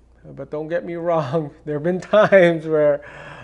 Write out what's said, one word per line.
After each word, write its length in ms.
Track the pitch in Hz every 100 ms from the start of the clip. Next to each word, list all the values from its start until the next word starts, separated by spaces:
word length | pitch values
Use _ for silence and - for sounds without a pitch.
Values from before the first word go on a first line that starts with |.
| _ _ 156 139
but 160 | 135
don't 160 | 151 156
get 180 | 170 175
me 100 | 170
<laughs> 120 | 170
wrong, 440 | 165 135 160 143 - 151
there 100 | 151
have 80 |
been 180 | 160 185
times 640 | - 208 202 196 175 165 156
where, 380 | 151 147 143 - - - -